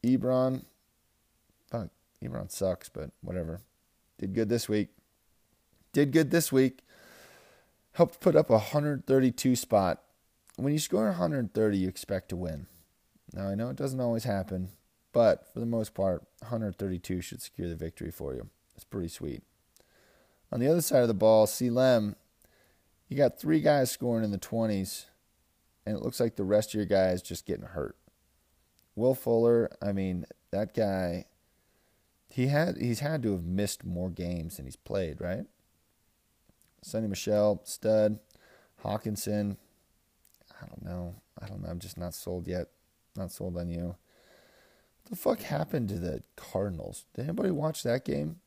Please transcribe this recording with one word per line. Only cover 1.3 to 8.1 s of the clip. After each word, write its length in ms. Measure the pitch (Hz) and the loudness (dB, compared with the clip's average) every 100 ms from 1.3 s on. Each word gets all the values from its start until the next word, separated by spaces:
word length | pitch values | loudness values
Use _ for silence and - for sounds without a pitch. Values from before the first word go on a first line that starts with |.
| _ _ _ _ | _ _ _ _
Fuck, 200 | 117 98 _ _ _ | -8 -8 _ _ _
Ebron 260 | 120 123 95 | -10 -8 -10
sucks, 380 | - 95 90 - | -2 -2 -2 -6
but 240 | - 78 _ | -10 -12 _
whatever. 400 | 87 90 82 85 - _ _ _ _ - | -8 -6 -6 -8 -12 _ _ _ _ -10
Did 160 | 98 | -4
good 140 | 104 107 | -2 0
this 220 | 117 - | 0 0
week. 220 | 107 101 _ _ _ _ _ _ _ _ _ _ | 0 -2 _ _ _ _ _ _ _ _ _ _
Did 220 | - 143 | 2 4
good 180 | 156 143 | 4 4
this 220 | 165 160 | 2 4
week. 300 | 131 131 - _ - - - - - - _ _ _ _ | 4 4 2 _ -20 -20 -20 -20 -20 -20 _ _ _ _
Helped 300 | - 170 | 2 2